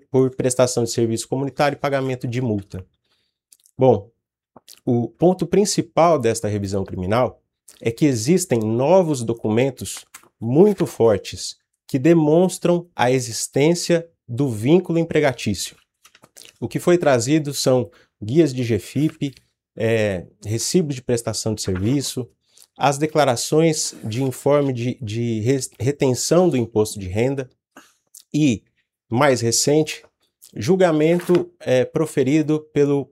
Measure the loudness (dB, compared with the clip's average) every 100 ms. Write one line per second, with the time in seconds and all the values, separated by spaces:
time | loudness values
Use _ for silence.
0 | _ 0 0 0 -2 2 0 0 -2 0
1 | -2 -2 -4 -6 -4 -2 -2 -2 -2 -2
2 | -4 -6 -6 -4 -2 -4 -6 -14 -16 _
3 | _ _ _ _ _ _ _ 0 2 2
4 | -2 _ _ _ _ -20 _ -10 -4 -2
5 | -4 0 0 2 0 2 2 0 -2 2
6 | 4 4 2 0 -2 -4 -4 -4 -4 -6
7 | -2 0 -2 -4 _ _ _ -8 -6 0
8 | 0 2 2 0 2 -2 0 0 4 4
9 | 2 -2 -4 -4 0 0 0 -2 -12 -14
10 | -18 -20 _ -10 0 4 4 4 -2 2
11 | 2 2 -4 -12 -12 -16 _ _ -6 0
12 | 4 4 4 4 2 0 -2 -2 -4 -2
13 | 0 0 -2 -8 -4 2 2 2 0 -2
14 | -4 _ -10 -4 -2 -2 2 2 2 -2
15 | 0 0 0 0 -4 -4 -6 -14 _ _
16 | _ _ _ -20 -20 -12 -8 -4 0 2
17 | 4 2 2 0 -2 -4 0 0 -2 _
18 | _ -14 -2 2 2 0 -2 -2 -4 -2
19 | -2 -2 -8 -8 _ _ _ -4 -2 0
20 | 0 -2 -8 _ -8 -6 0 0 0 -4
21 | -4 -4 -4 -6 -4 -4 -4 -2 -2 -2
22 | -4 -8 -12 _ _ _ _ -4 -2 0
23 | -2 2 2 0 0 2 2 0 -6 -8
24 | -8 -4 -4 -2 0 2 2 -2 -4 -6
25 | -6 -4 -4 -2 0 -2 -4 -6 -4 0
26 | 0 0 0 2 2 0 -2 0 -2 -4
27 | -6 -2 -2 -4 -10 _ _ -20 -20 _
28 | _ -20 _ 0 0 0 _ _ _ _
29 | -4 0 2 2 0 0 2 2 0 -6
30 | -16 _ _ _ -16 -6 0 2 2 4
31 | 2 2 2 0 0 -8 0 0 0 -2
32 | -2 0 2 2 2 -2 -2 0 2 0
33 | -4